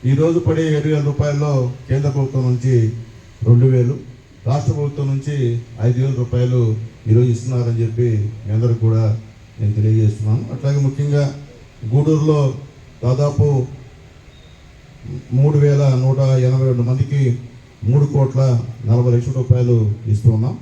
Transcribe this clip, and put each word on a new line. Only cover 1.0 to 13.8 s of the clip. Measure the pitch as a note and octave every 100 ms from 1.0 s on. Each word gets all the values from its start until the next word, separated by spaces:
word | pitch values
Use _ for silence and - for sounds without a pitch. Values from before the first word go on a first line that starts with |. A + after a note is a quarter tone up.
రూపాయల్లో | C#3+ C3+ D3 C#3+ D3 C3+ B2 B2+ -
కేంద్ర | C#3 C#3+
ప్రభుత్వం | C#3 C3+ C3
నుంచి | B2 B2 C3 A#2+ A2 - - - - - -
రెండు | A#2+ C3
వేలు, | B2+ A#2+ C#3+ - - - - -
రాష్ట్ర | C#3+ A#2
ప్రభుత్వం | D3 D3 C#3+ C#3
నుంచి | C3+ C#3 C#3+ A#2+ A#2 - -
ఐదు | A2+ B2
వేల | C3+
రూపాయలు | B2 B2 B2 B2 B2 A2+ G#2+ - - A2
ఈరోజు | A2 B2
ఇస్తున్నారని | A2+ C3 B2+ A#2 A2+
చెప్పి | A2+ A2+ A#2+ G#2+ G#2 - G2+
మీ |
అందరికి | G#2+ A#2+ A#2
కూడా | A2 A2 A2 A2 - - - -
నేను | G#2
తెలియజేస్తున్నాను. | G#2+ G#2+ A2 G#2+ - G#2+ A#2 -
అట్లాగే | C3 C#3 C#3+
ముఖ్యంగా | C3+ C3+ C#3+ C#3+ C#3 - - - - - A2+ C3
గూడూరులో | D3 D#3 D#3 D3+ C3+ - - - - -
దాదాపు | A#2+ C3 D3 - D3 C3+ B2 -